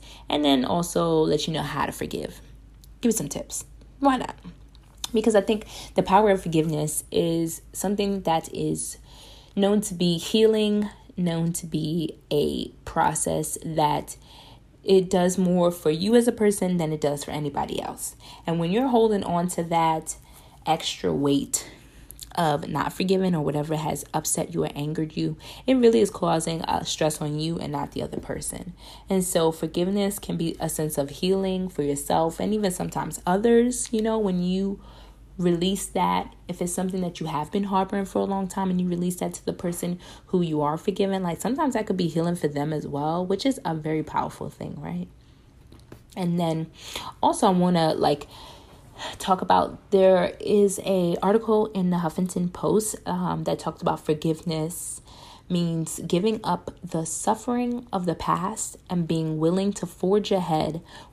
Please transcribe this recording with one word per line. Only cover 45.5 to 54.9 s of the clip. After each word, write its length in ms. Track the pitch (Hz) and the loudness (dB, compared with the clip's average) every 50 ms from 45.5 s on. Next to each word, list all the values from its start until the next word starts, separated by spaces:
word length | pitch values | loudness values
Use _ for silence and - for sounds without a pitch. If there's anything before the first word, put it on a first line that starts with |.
| - - - - - - - - - - - - - | -20 -20 -20 -20 -20 -20 -20 -20 -20 -20 -20 -14 -8
And 220 | 190 180 175 170 175 | -4 -2 0 0 0
then 320 | 170 165 160 160 160 170 - - - - - - - - - - - | 0 0 0 -2 -4 -6 -10 -16 -16 -14 -12 -12 -12 -12 -4 0 2
also 240 | 302 330 - 262 | 2 4 4 4
I 40 | 202 | 4
wanna, 440 | 185 180 175 180 180 165 165 156 - | 6 6 4 4 4 4 4 2 2
like, 320 | - - 143 147 147 - - - - - - - - - - - - - - - - - - - - | 2 2 2 2 0 -4 -10 -18 -20 -20 -20 -20 -20 -20 -20 -20 -20 -20 -20 -16 -14 -12 -12 -10 -6
talk 240 | - 196 185 180 - | 0 0 0 2 4
about, 480 | 180 185 185 170 - - - - - | 4 4 4 4 2 -2 -8 -2 2
there 460 | 202 190 190 190 185 180 - - - - | 6 8 8 8 8 6 4 2 -2 -4
is 380 | - - 208 202 202 196 190 - - | -2 2 4 4 4 4 2 0 -2
a 320 | 185 196 185 175 170 175 - - | 0 2 2 2 2 2 2 2
article 440 | 196 214 220 220 226 220 214 214 - | 2 2 2 4 2 2 2 2 0
in 220 | - 196 180 180 | 0 0 0 2
the 80 | 175 175 | 2 2
Huffington 540 | 175 160 - - 185 180 - 180 180 175 - | 0 -2 -2 -2 -2 -2 -2 -2 -2 -2 -4
Post, 440 | - - 156 170 214 214 - - - - | -2 0 2 2 2 2 0 -4 -6 -6
um, 380 | 165 180 180 180 165 165 160 160 | -4 -4 -2 -2 -2 -2 -2 -2
that 140 | - - - | -2 -4 -4
talked 240 | - 165 160 - 175 | -4 -6 -8 -4 -2
about 220 | 160 160 156 - | -2 -2 0 0
forgiveness 960 | - 156 156 - 160 156 156 - 175 160 156 156 170 180 - - - | -2 -2 0 0 -2 -2 -2 -4 -4 -4 -2 -4 -4 -6 -8 -10 -12